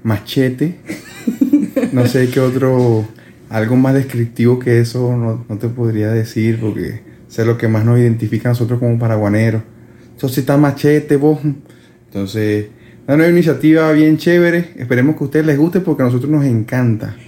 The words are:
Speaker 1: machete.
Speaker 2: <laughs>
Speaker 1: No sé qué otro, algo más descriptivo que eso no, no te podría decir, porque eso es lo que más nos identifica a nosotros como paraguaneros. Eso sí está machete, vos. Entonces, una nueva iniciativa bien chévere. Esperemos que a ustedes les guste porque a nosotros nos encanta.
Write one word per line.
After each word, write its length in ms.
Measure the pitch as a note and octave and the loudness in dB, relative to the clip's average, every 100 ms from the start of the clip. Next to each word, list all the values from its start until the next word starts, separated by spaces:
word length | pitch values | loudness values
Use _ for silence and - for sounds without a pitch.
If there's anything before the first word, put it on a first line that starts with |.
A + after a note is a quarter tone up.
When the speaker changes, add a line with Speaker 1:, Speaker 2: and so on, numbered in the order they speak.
Speaker 1:
machete. 720 | A2+ G2+ - C#3 C3 B2+ D#3 F3 | -6 -6 -4 -2 -2 0 -4 -6
Speaker 2:
<laughs> 60 | - - - - - - - D4 - - - | -12 -12 -12 -10 -8 -2 0 0 0 -4 -2
Speaker 1:
No 140 | C3 A#2+ | 0 2
sé 220 | C3 B2 | 2 0
qué 120 | C3 | 0
otro, 640 | B2+ B2+ B2+ B2+ B2 A2+ G#2+ - - - - | 0 0 0 2 2 0 -2 -10 -20 -20 -8
algo 280 | A2 A2 B2+ | -4 0 2
más 180 | C3 | 4
descriptivo 640 | C3+ B2+ A#2+ A#2 - A#2 B2 | 2 0 -4 -4 0 2 2
que 220 | B2+ A#2 | 2 2
eso 360 | A#2 B2 B2 B2 | 2 -2 -2 -2
no, 300 | A2+ A2+ A#2+ | -2 -4 -8
no 100 | G2+ | -6
te 100 | A#2 | -6
podría 420 | B2 A#2 A2 G#2+ | -4 -2 -2 0
decir, 480 | A2+ A2+ - A2+ A2+ | -2 -2 -2 0 0
porque 400 | A2 G2 E2+ A2+ - - - | -4 -4 -8 -10 -16 -20 -14
eso 140 | - | -2
es 40 | A2+ | 0
lo 100 | A#2 | 0
que 120 | A2+ | 0
más 160 | A2 | 0
nos 140 | A2+ A#2+ | 2 4
identifica 500 | A#2+ A2+ A2 A2 B2 | 2 0 -2 -2 -2
a 40 | |
nosotros 260 | A#2+ A#2 A#2+ | -2 -2 -2
como 180 | B2 A#2 | 0 0
paraguaneros. 640 | A#2 A2 G#2 G#2 A2+ A2 - - - - - - | 0 0 0 0 0 -2 -6 -18 -20 -20 -20 -8
Eso 120 | C#3 | -6
sí 120 | C#3 | -4
está 160 | C3 C#3+ | 0 2
machete, 600 | D3 C3+ D3 D3 D3 C#3+ | 2 2 2 2 2 0
vos. 220 | D3 D3 D3+ C#3 - - - _ _ | 2 0 -2 -6 -12 -20 -20 _ _
Entonces, 600 | G2 G2 G#2+ G#2+ G#2 G#2 - - - - | -10 -8 -4 -2 -2 -4 -14 -20 -18 -2
una 120 | D3 | 2
nueva 140 | E3 | 4
iniciativa 580 | F3 E3 C3 D#3 D#3+ D#3 | 4 2 2 4 4 4
bien 260 | D3+ D#3 D#3 | 4 4 2
chévere. 540 | F3 F3 E3+ E3+ E3+ - | 2 2 2 0 -4 -10
Esperemos 400 | B2 B2 C3 D#3 | -2 0 2 0
que 80 | |
a 20 | C#3 | -2
ustedes 200 | D#3 D#3 | 0 0
les 120 | C#3 | 2
guste 220 | E3 F3+ | 2 0
porque 220 | F3+ C#3 | -2 0
a 40 | B2+ | 0
nosotros 240 | B2 C#3 | 0 0
nos 140 | D3+ | 0
encanta. 720 | C#3 A2+ G#2+ B2+ B2 G#2+ - - | 2 0 -2 -2 0 -2 -6 -12